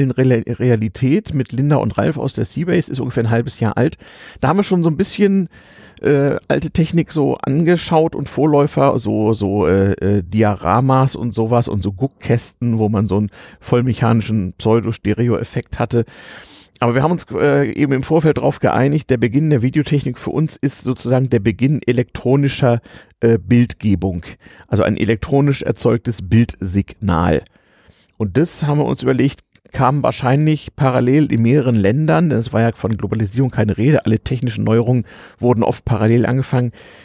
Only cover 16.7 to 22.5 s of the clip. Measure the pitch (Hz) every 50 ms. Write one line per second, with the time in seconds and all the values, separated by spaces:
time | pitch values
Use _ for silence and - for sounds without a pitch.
16.7 | _ _ 127 120 117 135 135 160 175 165 - - 147 95 - 147 139 143 143 113
17.7 | - - 139 139 139 156 135 - 160 156 156 156 147 120 120 143 143 - - -
18.7 | - 110 123 139 143 156 - - 127 117 110 123 101 139 156 156 151 123 104 131
19.7 | 127 151 143 - - 143 135 139 123 - - - - - 160 156 - - - 139
20.7 | - - - 135 131 - - 120 127 127 135 127 123 117 101 113 104 92 - 139
21.7 | 156 127 - - 123 120 123 - - - - 131 131 139 143 139